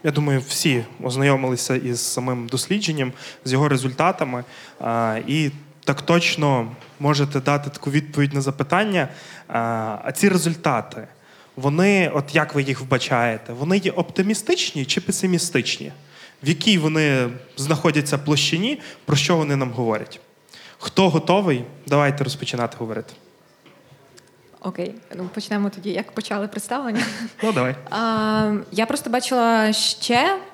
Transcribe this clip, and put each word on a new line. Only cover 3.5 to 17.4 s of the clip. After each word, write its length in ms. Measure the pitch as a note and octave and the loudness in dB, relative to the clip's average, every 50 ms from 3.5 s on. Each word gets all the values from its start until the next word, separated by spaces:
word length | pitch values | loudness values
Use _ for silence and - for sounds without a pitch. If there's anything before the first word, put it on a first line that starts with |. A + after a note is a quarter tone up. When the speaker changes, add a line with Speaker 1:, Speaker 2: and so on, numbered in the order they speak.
| B2+ | 2
Speaker 1:
його 160 | C3 D3+ D3+ | 4 4 4
результатами, 760 | C#3 B2+ C3 C3 B2+ - E3 F3+ F#3 - D#3 C3 B2 B2 A#2+ - - - - - - - | 2 2 0 -2 0 2 2 2 2 0 -4 -4 -4 -8 -8 -10 -16 -20 -20 -20 -14 -6
е, 420 | - A#2 A#2 A#2 A2+ A2+ A2 A2 - | -4 -2 0 0 0 0 -2 -4 -2
і 240 | B2 C#3 D#3+ D#3 C#3 C#3+ - - - - - - | -2 0 0 0 0 -2 -6 -18 -20 -20 -6 -2
так 180 | - C#3 - | -2 -2 -2
точно 720 | - - E3+ F3 E3 - - - D3+ D3 C3+ B2 A#2 A2 A#2 - - - - - | 2 2 2 4 4 2 0 2 2 2 2 2 0 -4 -10 -16 -20 -20 -12 -2
можете 400 | C#3+ C#3+ D3+ C#3 C#3+ C#3+ C#3+ C3+ | 0 2 2 2 2 0 0 -2
дати 300 | B2+ C#3+ C#3+ C#3+ C#3+ C#3+ | 0 2 0 0 -2 -6
таку 220 | - - - C#3+ | -12 -6 -6 0
відповідь 420 | C#3 D#3 D3 D3+ D3 D3 C#3+ C#3 C#3+ | 0 0 -2 0 0 0 0 2 2
на 80 | C#3+ | 0
запитання. 600 | C3+ C#3 C3+ - E3+ D3 E3+ F#3 G#3+ G#3+ G3 F3 | -2 -2 -2 -4 -2 0 2 0 2 2 2 0
Е, 80 | C#3 C3 - - - - - - - - - A#2 A#2 A#2 A#2 A2+ A2 A2 G#2+ - - | 0 -2 -6 -16 -18 -18 -20 -20 -14 -4 -2 -2 0 0 0 -2 -2 -4 -6 -6 -8
а 80 | - C3+ | -8 -2
ці 140 | - - G3+ | 2 2 4
результати, 760 | F#3+ F3 D3+ E3+ E3 D#3+ - D#3 C3 A2 - - - A#2 A2 - - _ _ - - - - - _ | 4 4 2 0 -2 0 0 0 0 0 -2 -6 -14 -14 -16 -16 -20 _ _ -20 -20 -20 -20 -18 _
вони, 560 | C3+ C3 C#3+ C#3+ E3 F#3 G3+ G3+ F#3+ F3+ D3+ - | -2 -2 0 2 4 4 6 6 4 4 2 2
от 220 | D3 C#3+ - - | -2 -2 0 0
як 200 | E3 D3+ D#3 - | 0 0 2 0
ви 80 | C#3+ C#3 | 0 0
їх 180 | C#3 C3 A2+ | 0 -2 -4
вбачаєте, 720 | C3 B2+ C3+ B2 - - C#3 A#2+ A#2+ A#2+ A2 G#2+ - - A#2 | 0 0 0 0 2 0 2 2 2 2 0 -4 -8 -12 -8
вони 240 | A#2+ C#3+ E3 F#3+ | -6 0 2 2
є 140 | G3+ F3+ F3+ | 2 2 0
оптимістичні 960 | - - F3 - - - F#3 G#3 A3 - - - F4+ F4+ - - - - C3+ | 0 0 -2 -2 0 0 0 0 0 -2 0 0 0 0 0 -4 -4 -4 -2
чи 160 | - - G#3 | -2 -2 -2
песимістичні? 920 | - - F#3+ - - F#3 F3+ E3+ - - - G#3 - - - - C#3 D3 - - - - - - - - - _ - | -2 -2 -2 0 0 2 2 0 0 0 0 0 0 0 -6 -6 -8 -12 -12 -16 -20 -20 -20 -20 -20 -20 -20 _ 0
В 60 | C#3 | 0
якій 280 | D#3+ C#3 - A3 G#3 | 0 2 4 4 4
вони 520 | F3+ D3+ D#3 D3+ D#3 D#3 D3 C#3 C3 B2 A#2+ A#2+ B2+ | 4 4 2 2 4 4 4 4 2 2 0 -4 -8